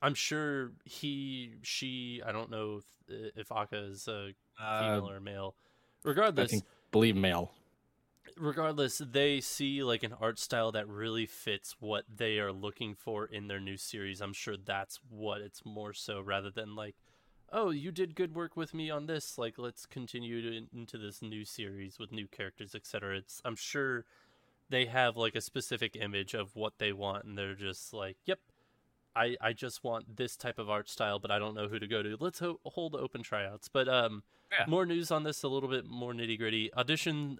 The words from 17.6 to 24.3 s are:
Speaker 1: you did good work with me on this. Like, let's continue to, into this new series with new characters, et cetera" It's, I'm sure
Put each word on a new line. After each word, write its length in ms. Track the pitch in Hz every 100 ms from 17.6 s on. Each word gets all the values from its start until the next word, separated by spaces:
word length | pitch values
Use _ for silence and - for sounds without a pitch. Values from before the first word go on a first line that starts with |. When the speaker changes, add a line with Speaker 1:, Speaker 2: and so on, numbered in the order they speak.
| 202
Speaker 1:
you 200 | 151 165
did 240 | 170 180
good 220 | 160 180 160
work 200 | 170 -
with 160 | 160
me 160 | 160 156
on 180 | 151 151
this. 300 | 156 - -
Like, 220 | 117 113
let's 260 | 120 -
continue 560 | - 135 120 123 117 117
to, 260 | 113 113 113
into 240 | 120 117 113
this 240 | 104 -
new 240 | 110 107
series 540 | 104 - 101 98 98 -
with 140 | 107
new 160 | 110 101
characters, 480 | - 98 - 101 107
et 100 | -
cetera" 300 | 107 98 98
It's, 260 | 98 -
I'm 120 | 127 110
sure 480 | - 143 135 120 - - _